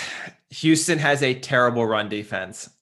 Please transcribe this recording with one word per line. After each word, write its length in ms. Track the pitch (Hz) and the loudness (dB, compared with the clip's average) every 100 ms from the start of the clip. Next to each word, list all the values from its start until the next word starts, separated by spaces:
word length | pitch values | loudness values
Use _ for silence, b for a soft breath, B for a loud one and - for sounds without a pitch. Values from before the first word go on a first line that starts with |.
| B B B - _ | B B B -18 _
Houston 500 | - 156 156 156 160 | -2 2 4 2 0
has 240 | 147 143 | 2 2
a 100 | 135 | 2
terrible 520 | 127 - 131 123 117 113 | -2 0 2 4 2 0
run 240 | 107 107 | 0 -2
defense, 600 | 104 104 95 92 95 - _ | -6 -6 -8 -8 -12 -18 _